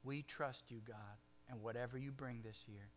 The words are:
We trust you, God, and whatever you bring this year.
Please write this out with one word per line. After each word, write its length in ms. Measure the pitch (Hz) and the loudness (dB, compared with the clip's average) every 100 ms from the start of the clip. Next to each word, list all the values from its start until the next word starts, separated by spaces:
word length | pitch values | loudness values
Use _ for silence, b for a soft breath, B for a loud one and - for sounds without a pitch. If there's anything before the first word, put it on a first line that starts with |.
We 180 | 131 143 | 2 2
trust 420 | 147 - 147 127 - | 2 4 4 4 -4
you, 100 | 117 110 | -6 -4
God, 100 | 107 104 104 - - - | -6 -6 -8 -12 -18 -6
and 120 | 123 | 0
whatever 360 | 107 113 123 131 | 2 4 4 2
you 140 | 139 | 0
bring 300 | 135 135 120 | 0 0 0
this 140 | 110 104 - | -2 -6 -6
year. 200 | 101 101 | -6 -8